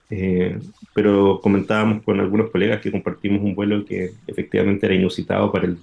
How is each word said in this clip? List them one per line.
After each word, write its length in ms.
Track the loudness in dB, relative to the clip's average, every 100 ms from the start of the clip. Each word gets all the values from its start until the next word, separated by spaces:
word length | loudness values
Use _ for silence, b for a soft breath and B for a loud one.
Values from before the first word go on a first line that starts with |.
| -10
eh, 480 | -4 0 0 0 -4 -12 -20 -6
pero 480 | 0 4 6 4 4
comentábamos 640 | 2 2 2 0 2 0
con 160 | -2 0
algunos 300 | 0 0 0
colegas 300 | 0 0 -2
que 120 | -4
compartimos 500 | -4 -6 -6 -2 0
un 120 | -2
vuelo 300 | -2 -2 -2
que 280 | -4 -6 -6 -10 -12
efectivamente 600 | -8 -4 0 0 0 2
era 80 |
inusitado 560 | 2 0 -2 -4 0 0
para 160 | 0 -2
el 120 | -4